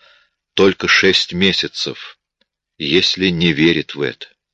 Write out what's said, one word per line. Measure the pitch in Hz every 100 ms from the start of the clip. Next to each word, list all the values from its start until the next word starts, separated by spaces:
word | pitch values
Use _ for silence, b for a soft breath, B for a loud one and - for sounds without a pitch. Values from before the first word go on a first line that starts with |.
| b b b _ _
только | - 95 90 90
шесть | - 98 90 -
месяцев, | 87 95 87 73 - - 67 - - _ _ _ _ _ -
если | 73 85 - - 92
не | 85 87
верит | 73 82 78 73
в | 71
это. | 69 60 - _ _